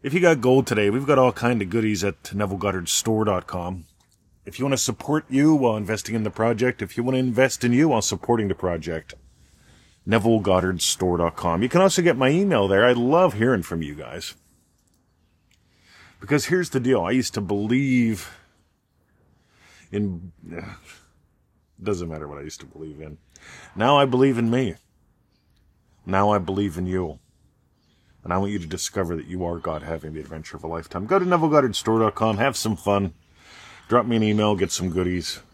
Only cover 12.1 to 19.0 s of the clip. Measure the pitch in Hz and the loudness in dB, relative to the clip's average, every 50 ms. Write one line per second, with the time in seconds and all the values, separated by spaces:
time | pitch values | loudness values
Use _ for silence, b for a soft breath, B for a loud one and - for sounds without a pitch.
12.1 | 139 120 131 131 147 175 202 202 170 113 98 98 98 98 110 123 123 120 120 127 | 2 2 2 2 2 2 2 2 2 2 2 4 4 6 6 6 4 4 2 2
13.1 | 147 170 185 175 107 104 113 127 131 101 85 - 87 82 80 71 73 76 76 58 | 4 4 4 4 2 2 2 2 2 0 -2 -4 -6 -6 -6 -6 -10 -12 -14 -14
14.1 | 67 85 - - - _ _ _ _ _ _ _ _ _ _ _ _ _ _ _ | -14 -14 -14 -14 -18 _ _ _ _ _ _ _ _ _ _ _ _ _ _ _
15.1 | _ _ _ _ _ _ _ _ _ _ _ b b b b b b b b b | _ _ _ _ _ _ _ _ _ _ _ b b b b b b b b b
16.1 | b b - 95 143 147 - - 170 185 175 - - 135 120 123 131 107 85 92 | b b -4 0 0 0 0 0 0 0 0 0 -2 -2 2 2 2 2 2 2
17.1 | 117 131 120 - - 113 104 87 101 101 104 107 120 131 139 135 127 123 120 113 | 0 0 0 -2 -4 -6 -4 -2 -2 -2 0 0 0 0 0 2 2 2 2 2
18.1 | 110 95 - B B B B B B B B _ _ _ _ _ _ _ | 0 -4 -8 B B B B B B B B _ _ _ _ _ _ _